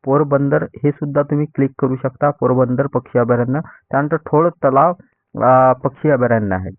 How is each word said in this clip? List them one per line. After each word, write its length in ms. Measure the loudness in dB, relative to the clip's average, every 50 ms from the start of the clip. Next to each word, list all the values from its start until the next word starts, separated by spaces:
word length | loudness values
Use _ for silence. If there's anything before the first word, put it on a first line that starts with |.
| -2
पोरबंदर 580 | 0 0 0 0 0 0 0 0 0 0 -2 -2
हे 280 | -6 -10 -2 -2 -2
सुद्धा 300 | -2 -2 -8 -4 -2 -2
तुम्ही 240 | -2 -2 -2 -4 -4 -4 _
क्लिक 160 | -2 -4 -2 -2 -4
करू 160 | -4 -4 -4
शकता, 340 | -4 -6 -8 -4 -2 -2 -2
पोरबंदर 580 | -2 _ -2 0 2 2 0 0 0 0 -2
पक्षी 320 | 0 -2 -6 -6 -2 -2 -2
अभयारण्य. 400 | 0 2 0 0 0 -2 -4 -6 -6 -10 -20 -20 _ _
त्यानंतर 240 | -2 -2 -2 -2 -4
ठोळ 340 | -6 _ -2 0 2 0 0
तलाव, 440 | -2 _ -2 0 2 4 2 2 0 _ -14 _ _ _ _ _ -6 0 2
अ, 300 | 4 4 6 6 4 2
पक्षी 360 | 0 -4 -8 -6 -2 0 0
अभयारण्य 460 | 2 2 2 0 0 0 0 -2 -4
आहे. 140 | -4 -6 -10 -14